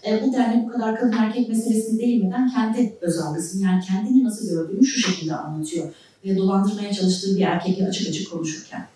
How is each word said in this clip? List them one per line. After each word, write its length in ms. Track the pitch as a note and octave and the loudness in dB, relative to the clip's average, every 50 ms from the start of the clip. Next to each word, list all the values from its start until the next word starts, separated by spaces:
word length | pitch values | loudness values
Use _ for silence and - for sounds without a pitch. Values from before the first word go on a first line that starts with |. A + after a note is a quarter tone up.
| - | 0
E, 160 | G#3 G#3+ A#3 C4+ | 0 0 2 2
bu 100 | C4 B3 | 0 0
dernek 320 | C4 A#3+ A3+ A3+ A#3+ A3+ | 2 0 2 2 2 0
bu 60 | - | 0
kadar 280 | - B3 A3+ A3+ A3 - | -4 -2 -2 -2 -2 0
kadın 180 | B3+ A#3+ G#3+ | 0 2 2
erkek 320 | A3+ A3 G#3+ A3+ C4 A#3+ A3 | 2 2 2 2 0 0 0
meselesine 500 | A3 A3 - - A3 A3 A3 - A3+ A3 | 0 -2 0 2 0 0 2 0 -2 0
değinmeden 500 | A#3+ A#3+ A#3+ A3 F#3+ F#3 F#3 A#3+ C4 B3+ | 2 2 2 2 2 0 0 2 0 2
kendi 440 | - B3+ A3+ A3 A3+ B3 B3 G#3+ - - | 2 0 0 0 2 0 0 0 -2 -4
öz 180 | F3+ E3+ D#3+ E3 | -4 -2 -2 -2
algısını, 440 | D#3 D3+ D#3 E3 - - F#3 G3 G3 | -2 -4 -4 -4 -6 -4 -4 0 2
yani 200 | F#3 F#3 F#3 - | 2 2 2 2
kendini 360 | - F#3+ G#3 A3 C4 B3+ C4 B3+ | 0 -2 -2 0 4 4 4 4
nasıl 260 | A3 G3+ - - F3+ | 4 -2 -4 -4 -4
gördüğünü 360 | E3+ E3 D#3+ F#3 G3 G3+ C4 | -2 -2 -2 -4 4 4 4
şu 240 | C4+ - C4 G#3+ F#3+ | 4 4 0 0 0
şekilde 260 | F3 - D#3+ D#3 D#3 | -2 -2 -2 -4 -4
anlatıyor. 580 | D3+ D3 D3+ D#3 D#3 D#3 - E3+ E3 D#3 D3+ - - - - _ _ - | -4 -6 -8 -6 -6 -6 -6 -6 -6 -6 -8 -10 -16 -20 -20 _ _ -2
E, 140 | G3 F#3+ | 0 0
dolandırmaya 560 | F#3 F#3+ F#3+ G3 G3 G3+ G#3+ G#3+ G3+ G#3 G3+ G3 | 2 2 4 4 4 2 2 0 -2 -4 -4 -2
çalıştığı 420 | F3+ F#3 F#3 F#3 - G3 G3 F#3+ | 0 2 0 0 0 0 0 0
bir 60 | F3+ | 2
erkekle 460 | F#3+ F#3+ F3 F3 - F#3 F#3 - F#3+ | 2 0 0 -2 0 -2 0 0 0
açık 220 | - - - - - | -2 -2 -4 -4 -4
açık 220 | - - - - | -4 -6 -6 -8
konuşurken. 560 | E3+ E3 D#3+ D#3 D#3 - - - - - - - _ | -6 -6 -6 -6 -8 -10 -14 -14 -14 -14 -14 -14 _